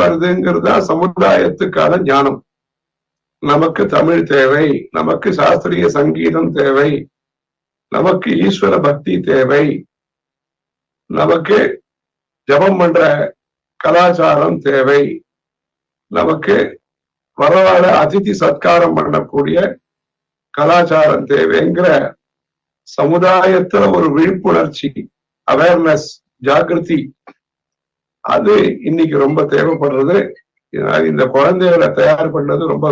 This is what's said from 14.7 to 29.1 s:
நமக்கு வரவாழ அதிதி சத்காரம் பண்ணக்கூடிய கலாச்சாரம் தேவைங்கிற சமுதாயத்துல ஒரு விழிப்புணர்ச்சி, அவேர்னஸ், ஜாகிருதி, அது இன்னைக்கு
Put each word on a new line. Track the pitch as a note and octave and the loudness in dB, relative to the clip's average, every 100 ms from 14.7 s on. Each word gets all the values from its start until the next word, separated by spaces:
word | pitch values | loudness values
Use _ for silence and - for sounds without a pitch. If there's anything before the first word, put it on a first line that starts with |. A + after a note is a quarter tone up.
| C#3 C3 C#3+ D3 - - _ _ _ _ _ _ _ - | 0 2 2 0 -6 -16 _ _ _ _ _ _ _ -8
நமக்கு | - D#3+ D#3 - - - - _ _ _ _ _ - | -4 -2 -2 0 0 -2 -8 _ _ _ _ _ -2
வரவாழ | D3 F#3 F#3+ F3+ E3+ - | 2 4 4 4 4 2
அதிதி | - G3+ G3+ F3+ | 0 -2 -2 -2
சத்காரம் | - - F3+ E3+ E3+ D#3 | -2 0 0 2 2 0
பண்ணக்கூடிய | D3 - - C#3+ D3 E3 G3+ - _ _ _ _ _ _ _ | -2 -4 -4 -4 -2 0 -2 -4 _ _ _ _ _ _ _
கலாச்சாரம் | - D#3 F3 E3+ D#3 D3+ - C3+ | -2 2 2 2 2 2 0 0
தேவைங்கிற | C#3 D#3+ E3 E3 F3 F3+ C#3+ - - _ _ _ _ _ _ - | 0 2 0 0 0 2 2 -2 -8 _ _ _ _ _ _ -12
சமுதாயத்துல | - C#3 F3 F3+ F#3 F#3 F#3 F3+ G3+ - F3+ | -4 0 2 2 4 2 2 0 0 2 2
ஒரு | D#3+ | 0
விழிப்புணர்ச்சி, | C#3+ E3+ F#3 - E3 D#3 - C#3+ C#3 - _ _ _ - | 0 0 0 0 0 -2 -6 -10 -8 -14 _ _ _ -2
அவேர்னஸ், | C3 E3+ E3+ D#3+ D3+ - - _ _ | 0 2 2 2 0 -4 -18 _ _
ஜாகிருதி, | B2+ D3 E3+ E3+ - D#3 C3+ - - - _ _ _ _ _ _ _ _ | 0 0 0 -2 -2 -4 -4 -14 -20 -20 _ _ _ _ _ _ _ _
அது | - - G#3 G#3+ - - - | -4 -2 2 2 2 -2 -4
இன்னைக்கு | E3 D#3 | -2 0